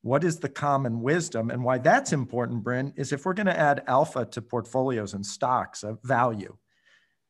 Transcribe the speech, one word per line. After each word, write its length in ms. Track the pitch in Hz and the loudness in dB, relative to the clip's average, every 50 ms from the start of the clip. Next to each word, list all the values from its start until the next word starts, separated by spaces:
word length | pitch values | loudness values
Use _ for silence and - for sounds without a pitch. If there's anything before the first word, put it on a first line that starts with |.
what 240 | - 110 131 143 170 | -2 2 0 2 2
is 140 | 180 160 - | 2 -2 -2
the 100 | - 131 | -4 -8
common 540 | - - 147 147 143 135 135 123 113 117 | -6 -2 0 2 2 2 0 0 -2 -2
wisdom. 480 | 113 131 156 180 165 165 - 113 110 117 | 0 0 0 0 0 -2 -4 -4 -2 -2
And 120 | 123 120 | -4 -2
why 140 | 127 120 127 | 0 0 0
that's 380 | 123 123 160 202 269 269 - 170 | 4 6 6 6 6 4 2 0
important, 500 | 147 123 117 - 120 120 117 120 117 101 | 0 0 -2 -2 -2 -2 -2 -2 -4 -2
Bryn, 300 | 117 123 127 135 139 - | -2 -2 -2 -2 -4 -4
is 160 | - 143 127 | -6 -4 -4
if 140 | 147 135 - | -4 -4 -2
we're 80 | 185 185 | -4 -2
gonna 160 | 196 208 190 | 0 0 0
add 340 | 170 165 156 147 143 139 - | 2 4 4 4 4 2 2
alpha 380 | - 127 135 151 160 - 139 117 | 2 4 4 4 2 0 -4 -4
to 160 | - - 120 | -4 -6 -10
portfolios 720 | 110 - - 120 107 113 - 131 131 135 127 113 104 98 | -8 -4 -4 -4 -4 -2 0 0 0 2 0 -2 -4 -4
and 140 | - 98 98 | -6 -8 -8
stocks 560 | 101 - - - 123 127 117 92 - - - | -8 -6 -4 -2 0 0 0 0 -4 -8 -10
of 180 | - 104 113 110 | -10 -10 -10 -10
value, 540 | - 123 131 117 123 123 113 104 92 - - - _ _ _ _ _ _ _ _ _ _ _ _ _ | -2 0 2 2 2 2 0 -4 -8 -10 -14 -20 _ _ _ _ _ _ _ _ _ _ _ _ _